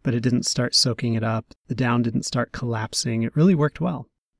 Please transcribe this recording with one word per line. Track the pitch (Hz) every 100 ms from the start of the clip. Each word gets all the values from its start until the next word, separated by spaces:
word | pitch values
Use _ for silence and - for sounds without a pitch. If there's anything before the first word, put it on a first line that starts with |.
but | 135 120
it |
didn't | 120 120 -
start | - 123
soaking | - 131 113 120
it | 113
up. | 113 113 - - -
The | 117
down | 123 120
didn't | 117 110 -
start | 127 120
collapsing. | - 123 113 110 - - 113
It | 113 -
really | 175 170
worked | 147 -
well. | 175 147 - _ _